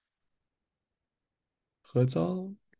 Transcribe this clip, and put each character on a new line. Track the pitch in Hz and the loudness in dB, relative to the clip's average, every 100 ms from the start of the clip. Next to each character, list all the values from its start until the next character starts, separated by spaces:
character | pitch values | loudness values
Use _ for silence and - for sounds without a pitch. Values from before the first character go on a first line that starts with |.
| _ _ _ _ _ _ _ _ _ _ _ _ _ _ _ _ _ _ | _ _ _ _ _ _ _ _ _ _ _ _ _ _ _ _ _ _
何 | _ 123 127 | _ 0 2
昭 | 147 175 185 190 196 _ _ | 2 -2 -2 -8 -14 _ _